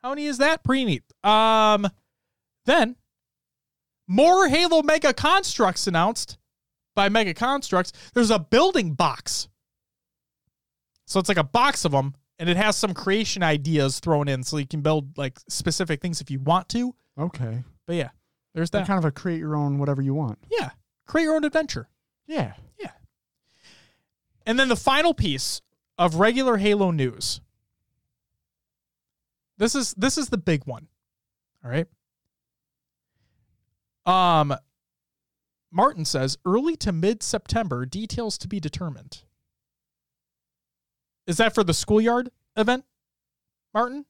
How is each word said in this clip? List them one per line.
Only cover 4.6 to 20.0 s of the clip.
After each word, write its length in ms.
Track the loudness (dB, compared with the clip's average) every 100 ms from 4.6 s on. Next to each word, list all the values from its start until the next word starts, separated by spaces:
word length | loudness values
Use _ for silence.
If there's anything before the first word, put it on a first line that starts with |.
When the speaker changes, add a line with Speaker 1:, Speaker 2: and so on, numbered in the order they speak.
| 4 4
Speaker 1:
Mega 280 | 4 2 2
Constructs 760 | 2 2 2 0 0 0 0 -2
announced 500 | 0 0 -2 -10 -14 _ _ _ _ _ 0
by 140 | 2
Mega 240 | 2 0
Constructs. 580 | -2 -2 -2 0 -2 -2 -10 -4
There's 180 | 0 2
a 80 | 2
building 540 | 2 4 4 2 -2
box. 560 | 0 -2 -2 -8 -8 -8 _ _ _ _ _ _ _ _ _ _ _ _ _ _ _ -4
So 140 | -2
it's 100 | 0
like 80 | 0
a 40 |
box 400 | 0 2 2 0
of 100 | 0 0
'em, 180 | -2 -8 _ _
and 100 | -2
it 100 | 0
has 180 | 0 0
some 160 | -4
creation 480 | -4 -2 -2 -2 0
ideas 580 | 0 0 0 0 0 -2
thrown 280 | 0 0 0
in, 160 | -4
so 140 | -4 -6
you 100 | -6
can 140 | -2
build, 360 | 0 0 -2 -8
like, 220 | -10 -10 _
specific 500 | -6 -4 -2 -4 -4
things 220 | -4 -8
if 80 | -8
you 100 | -6
want 300 | 0 0 0
to. 240 | -4 -4 -8 _ -8
Speaker 2:
Okay. 460 | -8 -6 -6 -6 -10 _ -6
Speaker 1:
But 120 | -6
yeah, 140 | -6 _ _ _ _
there's 200 | -6 -2
Speaker 2:
Like 100 | -2
Speaker 1:
that. 40 | 0
Speaker 2:
kind 100 | 0
of 60 |
a 80 | 0
create 280 | -2 -6 -6
your 180 | -4 -2
own 200 | 0 0
whatever 240 | -2 0